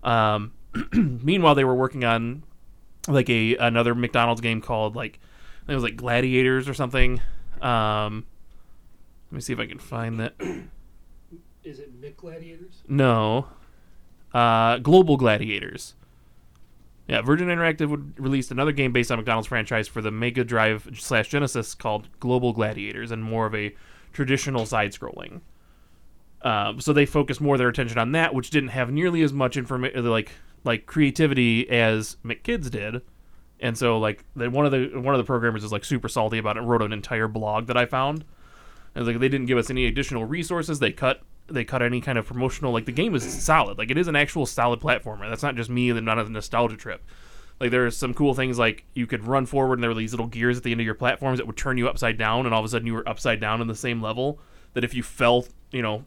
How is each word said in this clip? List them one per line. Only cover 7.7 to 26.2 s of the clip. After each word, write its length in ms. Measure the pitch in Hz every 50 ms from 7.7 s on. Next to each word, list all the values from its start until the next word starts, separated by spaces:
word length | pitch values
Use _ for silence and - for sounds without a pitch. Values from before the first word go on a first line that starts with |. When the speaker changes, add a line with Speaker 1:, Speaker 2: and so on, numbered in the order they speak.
| 120 113 110 107 107 107 107 104 107 107 110 - - - - - - - - - - - - - - - - - - - - -
Speaker 1:
let 60 | -
me 60 | 139
see 100 | 123 -
if 80 | 123 113
I 60 | 113
can 140 | - - -
find 400 | - - 120 117 117 117 113 113
that. 140 | 113 123 - -
<clears throat> 1200 | - - 175 - 175 - - - - - - - - - - - - - 170 165 - - - _ _
Speaker 2:
Is 140 | 156 147 135
it 200 | 143 131 123 123
McGladiators? 760 | 135 143 - - - 170 160 165 165 165 165 165 175 - - - - -
Speaker 1:
No. 600 | 135 139 135 131 117 113 110 107 110 127 139 - - - - - - - - - - - - - - - - - -
Uh, 440 | 123 120 117 113 113 113 113 120 123
Global 400 | 123 135 160 185 185 165 147 135
Gladiators. 760 | 127 117 107 110 110 110 104 101 101 101 - - - - - - - _ _ _ _ _ - - _ - _ _ - _ - - - - - - - -
Yeah, 120 | - 117
Virgin 280 | 113 123 147 165 180 180
Interactive 400 | 175 170 170 165 160 156 160 147
would 280 | 147 147 143 143 151 -
release 340 | 143 131 135 135 127 -
another 200 | 127 127 139 156
game 220 | 147 139 139 131 123
based 180 | 123 117 -
on 60 | 127 113
McDonald's 300 | 110 120 113 113 107 -
franchise 380 | 131 117 107 - 120 113 107 -
for 120 | - 117
the 100 | 107 107
Mega 340 | 110 110 117 120 117 127 123
Drive 440 | 117 120 113 110 110 110 107 - - - 110
slash 300 | - - 139 113 107 -
Genesis 460 | - 143 147 131 - 120 110 - -
called 320 | - - 117 107 104 98 - - -
Global 320 | - 123 123 127 123 123 113
Gladiators, 580 | 113 113 104 107 104 101 104 104 - 113 117
and 100 | 117 110
more 240 | 110 110 113 113 113
of 80 | 110 107
a 220 | 107 104 104 101 - - - - - - - -
traditional 520 | - 143 127 135 131 - 143 135 123 113
side-scrolling. 760 | 107 127 113 104 104 98 - - - - - 50 - 87 - - - - - - _ - _ - _ - - - - - -